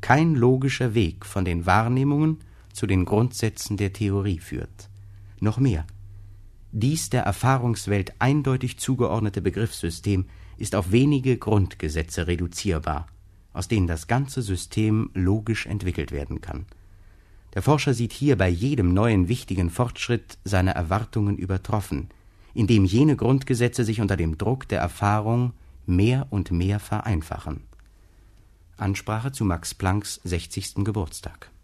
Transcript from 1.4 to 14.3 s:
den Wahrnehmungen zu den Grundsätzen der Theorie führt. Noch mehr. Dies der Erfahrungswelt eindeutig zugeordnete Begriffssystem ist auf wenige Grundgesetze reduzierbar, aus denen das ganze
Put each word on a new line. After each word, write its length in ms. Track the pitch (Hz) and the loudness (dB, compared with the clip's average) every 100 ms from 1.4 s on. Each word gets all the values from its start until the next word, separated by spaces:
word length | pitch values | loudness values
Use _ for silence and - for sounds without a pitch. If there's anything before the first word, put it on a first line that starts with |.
den 220 | 90 85 87 | 0 0 4
Wahrnehmungen 720 | 92 113 127 135 143 156 156 - - - | 4 4 2 2 4 2 0 -6 -20 -18
zu 120 | - 107 | -6 2
den 200 | 95 90 | 2 4
Grundsätzen 720 | 104 120 - 113 - - 101 | 2 2 0 -4 -4 -6 -2
der 160 | 101 | -2
Theorie 460 | 98 104 98 98 87 | 0 0 0 0 -2
führt. 500 | - - - - - - - - - - | -6 -8 -8 -12 -20 -20 -20 -18 -20 -4
Noch 180 | 104 110 | -2 2
mehr. 260 | 135 85 80 - - - - - - - - | 2 2 -4 -12 -18 -18 -20 -20 -20 -20 -10
Dies 400 | 110 117 160 - | -2 0 0 -2
der 120 | 127 | -2
Erfahrungswelt 920 | - 95 127 135 123 113 - 101 92 - | 0 0 2 2 2 -2 0 0 0 0
eindeutig 580 | 123 147 139 127 123 - | 2 2 2 0 -2 -6
zugeordnete 640 | - 131 117 104 104 101 | -4 0 2 2 -2 -2
Begriffssystem 840 | 95 92 110 - 82 82 - 98 92 - - - | -2 -2 -4 -2 -6 -4 -2 0 -2 -8 -20 -10
ist 180 | 110 98 | -4 -2
auf 160 | 87 | 2
wenige 460 | 110 139 143 127 117 | 4 4 2 2 0
Grundgesetze 880 | - 107 90 - 80 76 80 - 82 | 2 2 2 -2 -6 -4 -4 -4 -2
reduzierbar, 800 | 87 85 - 104 80 76 73 - - - - - | -2 -2 -4 -2 -2 -2 -6 -6 -16 -20 -20 -16
aus 140 | - 92 | -10 -2
denen 220 | 110 90 | 0 0
das 180 | 80 - | -2 -2
ganze 360 | 120 135 | -2 -2